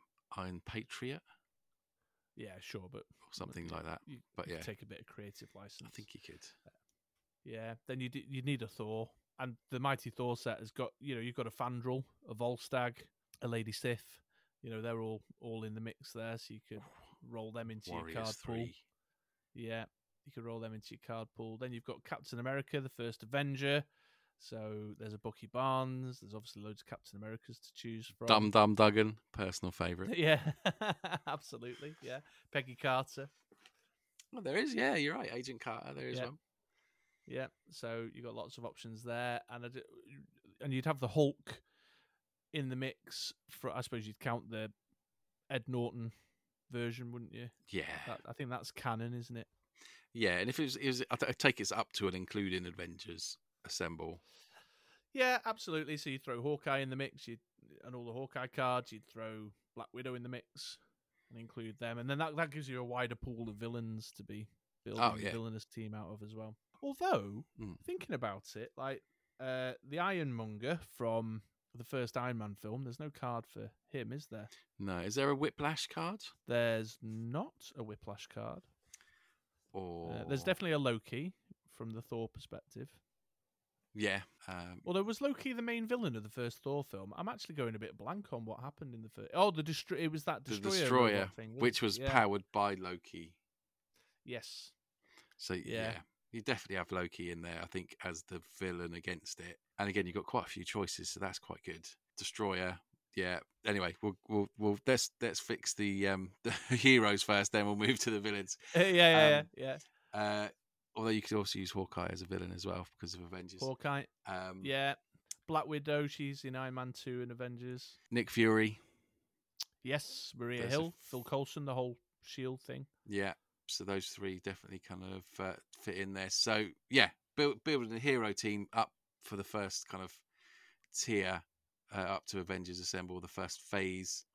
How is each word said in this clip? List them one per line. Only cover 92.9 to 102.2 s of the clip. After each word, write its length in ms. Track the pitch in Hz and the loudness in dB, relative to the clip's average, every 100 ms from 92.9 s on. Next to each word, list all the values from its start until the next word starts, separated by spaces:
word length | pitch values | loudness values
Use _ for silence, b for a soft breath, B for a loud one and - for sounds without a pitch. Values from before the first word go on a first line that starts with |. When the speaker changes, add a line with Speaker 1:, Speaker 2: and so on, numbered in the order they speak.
| 90 - 85 85 _ _ _ _ _ _ _ b b | -6 -8 -14 -14 _ _ _ _ _ _ _ b b
Speaker 2:
Yes. 480 | - 120 - - - _ _ _ b b b b | -10 -10 -10 -12 -14 _ _ _ b b b b
Speaker 1:
So, 180 | - | -4
yeah. 80 | 92 - 113 110 | -2 -2 -2 -2
Speaker 2:
Yeah. 60 | 85 - _ _ | -4 -10 _ _
Speaker 1:
You 80 | 117 | -6
definitely 360 | 107 113 - 95 | 0 -2 0 -4
have 140 | 85 | 0
Loki 400 | 92 87 - 85 | -2 -2 -4 -6
in 120 | 85 | -6
there, 180 | 85 82 | -6 -8
I 40 | 85 | -6
think, 280 | 92 90 - | -6 -8 -8
as 180 | 92 82 | -8 -8
the 180 | - 87 - - | -8 -12 -10 -6
villain 360 | 92 87 85 | -4 -2 -4
against 440 | 85 92 87 - - | -6 -6 -6 -8 -10
it. 180 | 87 85 _ - | -12 -16 _ -4
And 120 | 101 | 0
again, 160 | 98 90 | 2 2
you've 80 | |
got 100 | 92 | -2
quite 220 | - 123 82 | 0 -2 -2
a 40 | |
few 140 | 95 | -6
choices, 460 | 87 107 92 - 90 | -4 -2 0 -2 -6
so 100 | 95 | -4
that's 180 | 95 87 | -6 -6
quite 240 | - 85 | -10 -10
good. 240 | - 82 - - _ | -10 -10 -12 -18 _
Destroyer, 640 | - | -8